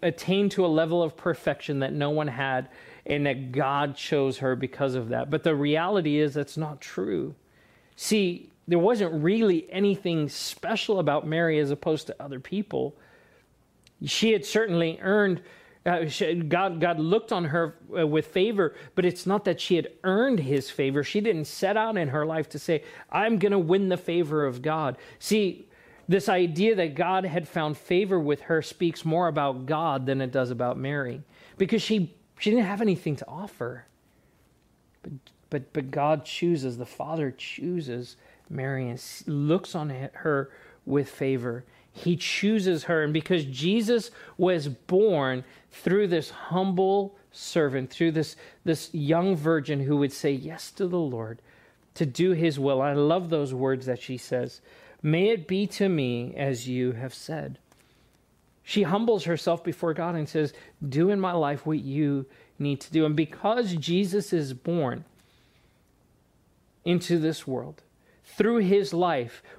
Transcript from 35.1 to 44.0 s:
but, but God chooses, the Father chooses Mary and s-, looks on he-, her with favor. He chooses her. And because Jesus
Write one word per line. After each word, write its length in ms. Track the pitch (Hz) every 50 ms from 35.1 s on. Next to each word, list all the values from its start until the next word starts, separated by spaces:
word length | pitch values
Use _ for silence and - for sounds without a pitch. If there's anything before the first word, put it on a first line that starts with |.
| 147 131 - - _ _ _ _
but, 240 | - 143 135 - -
but 180 | 151 131 135
God 340 | 139 151 143 151 156 147 -
chooses, 540 | - - - 175 175 170 147 131 131 120 120
the 80 | 120
Father 480 | - - - 139 147 165 160 147 131 123
chooses 800 | - - - - - - 175 180 170 151 127 120 120 123 - - - _ - - _ _ - 151
Mary 340 | 143 131 135 139 131 131
and 120 | 120 120 127
s-, 240 | - - - - - -
looks 480 | 147 143 143 147 165 190 - - -
on 140 | 165 151 147
he-, 180 | 131 127 135 - -
her 380 | - - 160 147 139 135 135 - - - - - - _
with 240 | - 139 143 135 -
favor. 560 | - - 143 135 135 123 120 123 117 123 - - _ _ _ _ _
He 240 | - - 170 175
chooses 680 | - - - - - 196 208 220 214 180 185 175 151 -
her. 200 | - 170 160 151
And 80 | 147 151
because 320 | 160 151 - 185 165 147
Jesus 680 | 135 131 127 151 180 202 233 214 214 240 226